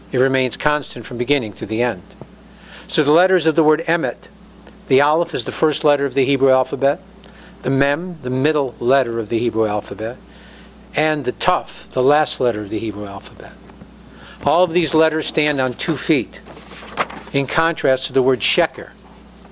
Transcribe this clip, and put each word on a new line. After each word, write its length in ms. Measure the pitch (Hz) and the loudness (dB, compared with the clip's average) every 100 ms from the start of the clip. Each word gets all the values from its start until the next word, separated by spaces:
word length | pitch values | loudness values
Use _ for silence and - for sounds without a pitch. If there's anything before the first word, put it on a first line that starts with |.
| - | -6
It 60 | 123 | 0
remains 380 | 131 131 127 - | 2 2 0 0
constant 500 | 151 147 - 123 107 | 0 0 -4 -12 -10
from 100 | 120 | -6
beginning 380 | 123 143 110 | 0 0 -2
to 120 | 92 104 | -8 -4
the 160 | 110 | 0
end. 200 | 120 92 - - - - - - - - - | 0 -2 -10 -20 -20 -20 -20 -20 -20 -20 -4
So 140 | - | 0
the 100 | 143 | 4
letters 340 | 160 185 185 156 | 4 4 4 2
of 80 | |
the 100 | 156 | 4
word 180 | 151 156 165 | 4 2 0
emet, 420 | 170 131 - - - - - - - - | -2 -2 -6 -16 -20 -20 -20 -20 -20 2
the 120 | 135 | 4
aleph 320 | 147 160 170 | 4 2 0
is 120 | 135 | -4
the 80 | 120 | -6
first 320 | - 156 143 | 0 0 2
letter 220 | 151 143 139 | 2 2 0
of 80 | |
the 100 | 127 | 0
Hebrew 260 | 131 139 135 | 0 2 4
alphabet, 500 | 131 123 131 135 160 - - - - - - | 2 0 0 0 -2 -8 -20 -20 -20 -20 -8
the 80 | 135 | -2
mem, 480 | 135 139 147 180 160 | 2 2 0 -6 -8
the 80 | 127 | -4
middle 440 | 131 143 151 131 113 | 0 0 0 -2 -2
letter 400 | 120 139 117 117 | 2 2 2 -4
of 120 | 107 | -2
the 80 | 113 | -2
Hebrew 280 | 120 107 107 | 0 0 0
alphabet, 520 | 104 - - 110 131 - - - - - - - | -2 -6 -8 -8 -10 -18 -20 -20 -20 -20 -20 -6
and 300 | - 156 151 | -2 0 0
the 80 | 123 | -2
tuf, 560 | - - 160 - - - | 0 2 2 -2 -14 -6
the 120 | 131 | 0
last 380 | 127 151 151 - | 2 2 2 0
letter 200 | 123 107 | -2 -2
of 80 | 101 | -4
the 80 | 107 | -4
Hebrew 280 | 110 101 101 | -6 -6 -10
alphabet. 460 | 98 - - - - - - - - - - - - | -12 -14 -16 -16 -18 -20 -20 -20 -20 -20 -20 -20 -4
All 180 | 143 160 | 0 2
of 100 | 180 | 4
these 220 | 170 156 | 2 2
letters 320 | 156 160 156 - | 4 2 2 -2
stand 340 | - 151 143 | 0 0 0
on 120 | 131 | -2
two 240 | 123 - 143 | -2 -4 -2
feet, 440 | - 147 101 - - - - - - - - - - | 2 0 0 -10 -18 -18 -16 -16 -10 -6 -6 -8 -4
in 140 | 139 135 | -2 0
contrast 560 | - 165 160 139 131 | 0 0 0 2 0
to 80 | - | 2
the 100 | 131 | 2
word 180 | 127 123 | 2 2
sheker, 500 | - - 170 - 92 - - - - - - | 2 2 0 -2 -16 -18 -20 -20 -20 -20 -18